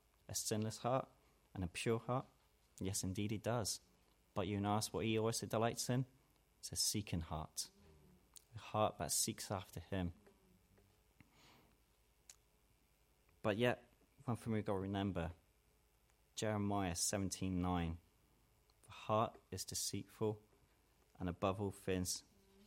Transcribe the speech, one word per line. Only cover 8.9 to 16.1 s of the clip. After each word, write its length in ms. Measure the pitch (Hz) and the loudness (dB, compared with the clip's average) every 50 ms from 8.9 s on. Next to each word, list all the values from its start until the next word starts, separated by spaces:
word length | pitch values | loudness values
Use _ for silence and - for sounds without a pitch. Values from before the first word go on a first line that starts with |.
| - - | 0 -2
that 140 | 85 - | -2 -2
seeks 380 | - - - - 107 - - - | 0 0 0 0 -2 -4 -4 -4
after 300 | 107 95 - - - 82 - - | -4 -4 -4 -6 -10 -12 -8 -4
him. 220 | 98 95 90 85 - - - - - - - - - - _ _ - - - - _ _ _ _ _ - - - - - - - - - - - _ _ _ _ _ _ _ _ _ _ _ - - - _ _ _ _ _ _ _ _ _ _ _ _ _ _ _ _ _ _ _ - | -2 0 0 -2 -4 -8 -14 -20 -20 -20 -20 -20 -20 -20 _ _ -20 -20 -20 -20 _ _ _ _ _ -20 -20 -20 -20 -20 -20 -20 -20 -20 -20 -20 _ _ _ _ _ _ _ _ _ _ _ -20 -20 -20 _ _ _ _ _ _ _ _ _ _ _ _ _ _ _ _ _ _ _ -4
But 140 | - 110 101 | -2 0 2
yet, 260 | 107 120 123 110 - - - - _ - _ _ - - | 2 2 2 2 0 -6 -14 -20 _ -20 _ _ -10 -4
one 120 | - 113 | -4 -4
thing 160 | - - 117 | -2 -2 0
we've 120 | 110 107 101 | 0 0 0
got 100 | - 101 | 0 0
to 60 | 95 | 0
remember, 500 | 95 98 101 98 101 101 90 90 82 82 87 - _ _ _ _ _ _ _ _ _ _ _ _ _ _ | 0 0 0 2 2 2 0 0 -2 -4 -6 -10 _ _ _ _ _ _ _ _ _ _ _ _ _ _